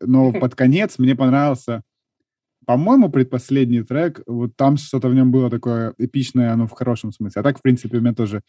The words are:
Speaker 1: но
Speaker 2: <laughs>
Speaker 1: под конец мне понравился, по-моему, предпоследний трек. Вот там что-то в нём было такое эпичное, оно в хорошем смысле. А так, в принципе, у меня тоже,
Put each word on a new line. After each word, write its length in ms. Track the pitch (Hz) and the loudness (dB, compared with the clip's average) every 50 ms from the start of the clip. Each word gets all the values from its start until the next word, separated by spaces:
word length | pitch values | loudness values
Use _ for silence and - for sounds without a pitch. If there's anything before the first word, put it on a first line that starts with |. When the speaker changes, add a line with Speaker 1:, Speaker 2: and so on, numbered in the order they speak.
Speaker 1:
но 320 | - 127 127 131 131 127 | -2 2 2 4 4 2
Speaker 2:
<laughs> 80 | 113 98 | 2 0
Speaker 1:
под 140 | 127 127 - | -2 -4 -2
конец 440 | - 131 127 143 185 220 208 - - | 0 2 2 2 2 0 -2 -2 0
мне 160 | 127 131 135 | 0 0 2
понравился, 680 | 131 135 127 131 139 143 147 135 123 - - 117 117 - _ _ _ _ _ _ _ _ _ _ _ _ _ _ _ _ | 2 2 2 2 2 2 0 -2 -4 -6 -8 -10 -10 -12 _ _ _ _ _ _ _ _ _ _ _ _ _ _ _ _
по-моему, 440 | - 120 127 160 208 262 269 226 160 | -2 0 0 2 4 4 4 4 4
предпоследний 720 | 139 135 127 127 131 123 - - 135 139 131 120 123 117 | 2 0 0 0 -2 -6 -4 -2 0 0 2 2 0 0
трек. 400 | 110 - 123 147 170 170 156 - - | -2 -2 -2 -2 -2 -2 -4 -8 -12
Вот 300 | - 120 120 120 113 - | -10 -6 -6 -6 -6 -2
там 200 | - 139 139 147 143 | 2 2 2 2 2
что-то 300 | - - - 131 131 127 | -2 -6 -6 -4 0 2
в 60 | 123 | 2
нём 160 | 131 131 127 | 4 4 4
было 200 | 123 131 127 120 | 4 2 0 0
такое 440 | 123 113 - 120 117 113 113 113 - - | -2 -4 -4 -4 -4 -4 -4 -6 -6 -6
эпичное, 540 | 117 127 - 143 127 - - 127 120 117 | -6 -4 -4 -6 -6 -2 -2 0 0 0
оно 140 | 113 117 117 | 0 0 -2
в 60 | 107 | -4
хорошем 400 | - - 123 123 117 - - 107 | -6 -6 -4 -4 -4 -4 -6 -10
смысле. 280 | 107 - 107 98 - 104 | -8 -8 -8 -8 -6 -2
А 20 | |
так, 160 | 110 143 139 - | -2 -2 -2 0
в 40 | |
принципе, 360 | - 131 127 123 - 110 117 117 | 0 0 0 0 -2 -4 -4 0
у 20 | |
меня 140 | 113 120 113 | 0 0 0
тоже, 260 | 120 117 101 104 104 - | -2 -4 -4 -6 -8 -10